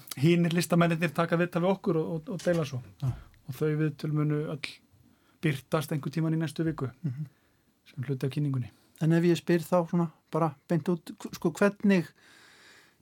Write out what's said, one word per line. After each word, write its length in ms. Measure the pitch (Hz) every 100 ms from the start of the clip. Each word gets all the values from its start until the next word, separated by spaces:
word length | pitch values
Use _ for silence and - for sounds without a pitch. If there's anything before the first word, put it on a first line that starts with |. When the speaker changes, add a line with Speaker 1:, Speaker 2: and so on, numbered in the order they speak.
| - -
Speaker 1:
hinir 380 | 147 175 170
listamennirnir 580 | 170 170 175 170 165 170
taka 220 | - 170 170
viðtal 240 | 175 175
við 100 | 180
okkur 260 | 190 - 160
og, 140 | 175
og, 160 | 165 156
og 140 | 190
deila 200 | - 170 147
svo. 140 | 127 101 -
Speaker 2:
Já. 80 | 135 - - _ -
Speaker 1:
Og 100 | 131
þau 160 | 156 151
viðtöl 340 | 156 151 160
munu 240 | 151 151 147 156
öll 220 | 147 - - _ _ _ _ _ _
birtast 480 | 156 135 - 160 156
einhvern 220 | 156 165
tímann 220 | 160 160 160
í 40 |
næstu 240 | 160 -
viku, 260 | 165 156 123 -
Speaker 2:
Mhm. 220 | 147 123 151 _ _ _ _ _ _
Speaker 1:
sem 180 | -
hluti 220 | 131 135 139
af 60 |
kynningunni. 380 | 139 147 135 104 - _ _
Speaker 2:
En 100 | 156
ef 100 | 165
ég 140 | 175 165
spyr 220 | - 175
þá 280 | - 180 170
svona 180 | 175 165 - _
bara 240 | 156 160 151 _
beint 220 | 170 -
út, 220 | 175 -
hv-, 220 | - -
sko, 180 | - 170
hvernig 560 | 160 202 202 202 196 160 _ _ - - - - - _ _